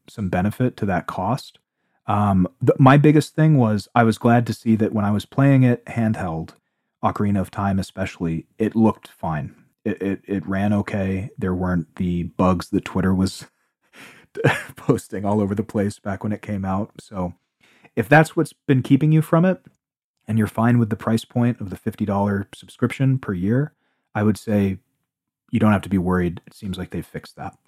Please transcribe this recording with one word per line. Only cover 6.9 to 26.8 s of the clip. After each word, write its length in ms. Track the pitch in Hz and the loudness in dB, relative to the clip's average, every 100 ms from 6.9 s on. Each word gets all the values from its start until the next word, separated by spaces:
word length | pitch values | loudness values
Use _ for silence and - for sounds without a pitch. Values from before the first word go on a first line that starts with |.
| _ | _
Ocarina 380 | 107 - 101 101 | -4 -2 0 0
of 100 | 92 | -2
Time 300 | - 101 95 | -4 -2 -2
especially, 640 | 92 - 92 - 85 82 - - | -4 -6 -8 -6 -6 -6 -8 -4
it 180 | 110 113 | -2 2
looked 320 | 110 - - | 2 2 -8
fine. 480 | _ 90 78 69 - _ _ | _ -6 -6 -8 -12 _ _
It, 160 | - 98 | -8 -6
it, 180 | 98 98 - | -6 -6 -6
it 180 | 98 90 | -6 -4
ran 260 | 95 104 | -2 0
okay. 560 | 104 98 107 95 95 98 - | 0 -2 -4 -4 -4 -8 -8
There 160 | 92 | -4
weren't 420 | 90 90 90 80 - | -2 -2 -2 -4 -6
the 280 | 92 87 | -4 -4
bugs 440 | 82 - 92 90 - | -4 0 0 0 -2
that 160 | 98 | -4
Twitter 300 | - 95 92 | -2 -2 0
was 320 | 92 95 - - _ _ _ _ - - - _ | 0 0 -4 -18 _ _ _ _ -20 -20 -20 _
<laughs> 420 | - - - - - | -2 -2 -2 -6 -6
posting 480 | - 113 - 98 | -2 -2 -4 -6
all 160 | 101 104 | -2 0
over 140 | 101 | 0
the 80 | 101 | -2
place 340 | 107 107 101 - | -4 -2 -2 -4
back 240 | 104 95 | -8 -6
when 100 | 107 | -6
it 100 | 104 | -6
came 220 | - 101 | -6 -6
out. 280 | 95 95 - - | -4 -4 -6 -12
So 340 | - 135 175 - _ _ _ _ _ - | -12 -8 -8 -8 _ _ _ _ _ -4
if 120 | 104 | 4
that's 280 | 147 156 - | 4 6 0
what's 160 | 156 | -4
been 300 | - - 131 | -4 0 0
keeping 300 | - 139 156 | 2 2 4
you 100 | 156 | 2
from 220 | 151 165 | 2 2
it, 160 | 185 180 - _ _ _ _ _ - | 2 0 -8 _ _ _ _ _ -4
and 100 | 110 | 0
you're 80 | 104 | 0
fine 320 | - 117 120 | 0 2 2
with 120 | 110 | 0
the 60 | 110 | -2
price 280 | - 113 | -2 -4
point 360 | - 120 120 117 | -2 -2 -2 -2
of 100 | 98 | -8
the 60 | 90 | -10
fifty 280 | 110 - | -8 -6
dollar 420 | 104 98 101 101 101 | -2 -2 -2 -4 -6
subscription 640 | - - - 123 - 135 131 | -16 -20 -4 -4 0 0 0
per 140 | - | -4
year, 400 | 92 95 123 151 - _ _ _ | -4 0 0 -2 -8 _ _ _
I 80 | 107 | -2
would 160 | 104 98 | 0 0
say 400 | - 104 98 95 _ _ _ _ _ _ _ | -2 0 0 -4 _ _ _ _ _ _ _
you 80 | 113 | 0
don't 140 | 107 | 2
have 100 | 101 | 2
to 60 | 92 | 0
be 100 | 95 | -2
worried. 420 | 87 90 87 92 - | 0 0 -2 -6 -14
It 80 | |
seems 240 | - 104 | -14 -10
like 120 | 92 | -10